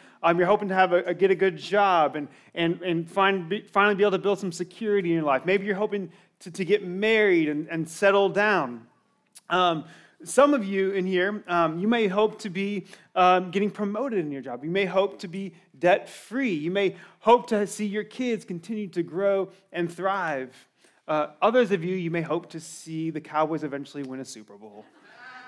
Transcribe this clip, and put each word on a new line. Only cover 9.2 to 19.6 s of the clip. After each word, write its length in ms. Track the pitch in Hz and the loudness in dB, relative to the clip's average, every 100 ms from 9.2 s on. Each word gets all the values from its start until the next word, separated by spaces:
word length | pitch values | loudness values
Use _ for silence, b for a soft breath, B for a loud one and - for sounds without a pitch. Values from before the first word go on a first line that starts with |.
| _ - - | _ -20 -2
Um, 340 | 175 180 160 147 B B B | 2 2 0 -6 B B B
some 320 | 175 - 285 | -2 4 6
of 100 | 277 | 4
you 280 | 196 196 190 | 0 0 0
in 120 | 196 | 0
here, 380 | 185 185 190 208 - | 0 0 0 -2 -2
um, 320 | 175 165 165 | 2 2 0
you 80 | 214 | 0
may 180 | 240 208 | 2 2
hope 320 | 196 214 214 | 2 0 0
to 80 | 208 | -8
be, 380 | 170 202 202 B B B 185 | -4 -4 -4 B B B 4
um, 340 | 180 180 185 | 6 4 2
getting 200 | 196 202 | 0 -2
promoted 500 | 202 202 214 269 208 | -2 -6 -4 -4 -2
in 100 | 151 | -4
your 100 | 139 | -6
job. 240 | 127 120 | -8 -8
You 60 | 151 | -4
may 160 | 190 190 | -2 0
hope 320 | 190 196 - | 0 0 -2
to 80 | 180 | -12
be 240 | 190 190 b b 139 | -10 -10 b b 0
debt-free. 760 | 175 - - - - 247 254 | 2 4 0 -18 -10 -4 -2
You 160 | 156 156 | -2 -2
may 260 | 196 196 B B B | 0 0 B B B
hope 300 | 214 240 254 | 4 4 4
to 180 | 214 202 | -2 -2
see 200 | - 208 | -4 -4
your 180 | 214 | -4
kids 400 | 208 - 254 214 | -6 -6 -4 -4
continue 420 | - 175 - 214 196 | -6 -12 -8 -8 -6
to 140 | 175 | -6
grow 480 | 165 175 196 196 185 b | -6 -2 0 0 -2 b